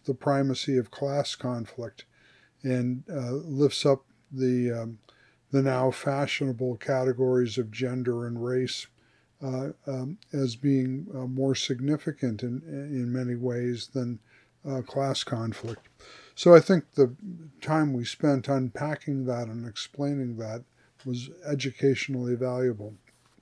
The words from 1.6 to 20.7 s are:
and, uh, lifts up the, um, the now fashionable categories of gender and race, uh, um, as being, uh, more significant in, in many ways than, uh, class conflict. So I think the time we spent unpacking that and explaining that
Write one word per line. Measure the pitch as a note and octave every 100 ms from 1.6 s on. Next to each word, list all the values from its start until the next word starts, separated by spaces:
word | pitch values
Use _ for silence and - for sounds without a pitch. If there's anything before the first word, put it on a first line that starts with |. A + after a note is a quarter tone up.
| A2 - A2+ - - _ _ _ _ _
and, | C3+ B2+ B2 B2+ D3+
uh, | D#3 A#2+
lifts | C3+ E3 C3+ D3 - D3
up | C#3 - _ _
the, | C3 C3 B2+ B2
um, | A#2 A2+ A2 - _ _ _ _
the | C#3
now | C3+ B2+ C3
fashionable | B2+ - C#3 C#3+ - C#3 A#2+ B2+ A#2
categories | - C3 C3 B2 C3 B2+ A#2+ G#2+
of | A2
gender | A2 B2+ B2+ B2 A#2 A#2+
and | A#2
race, | A#2+ B2+ B2+ - - _ _ _ _ _
uh, | C3+ C3 C#3 - -
um, | C3 C3 F#3+ -
as | D3 C3+ A#2
being, | C#3+ C3+ B2+ C3 D#3+
uh, | C3 B2+
more | C3 C3+ C3
significant | - B2+ C3+ D3 - C#3 B2+ G#2+
in, | B2 B2 D#3+
in | C#3+ C#3+ C3+ A#2+
many | B2+ B2 A#2+
ways | B2 A#2+ B2 A#2 -
than, | C3+ A#2+ A#2 - - _ _ D3
uh, | C3+
class | B2 - C#3 C3
conflict. | - A#2+ A#2 G#2+ A#2 A2+ - _ - - - -
So | F3
I | E3+
think | - F#3 -
the | - C3 C3 G3+ E3 D#3+ -
time | - D#3 D3+
we | B2+ A#2
spent | - D3+ C#3 C3
unpacking | C3+ B2+ - D3 D3+ - C#3 B2+
that | A#2+ A2+
and | A2+ A#2
explaining | - - - C#3+ C#3+ B2+ A2+
that | A2 A#2 B2+